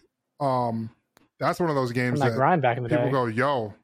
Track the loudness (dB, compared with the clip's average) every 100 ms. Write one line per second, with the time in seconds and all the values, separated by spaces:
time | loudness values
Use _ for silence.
0 | _ _ _ -6 -2 0 -2 -4 -8 -14
1 | _ _ _ -4 -2 0 0 0 0 0
2 | 0 0 0 2 2 4 2 0 0 0
3 | 2 0 0 0 0 0 -4 -10